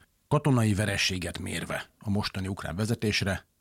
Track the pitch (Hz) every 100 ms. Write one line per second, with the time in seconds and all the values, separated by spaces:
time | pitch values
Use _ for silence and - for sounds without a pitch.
0 | _ _ - 147 143 127 110 98 104 101
1 | - 92 85 90 92 87 - - - _
2 | 104 101 - 98 95 - - 82 110 117
3 | 110 - 98 90 - _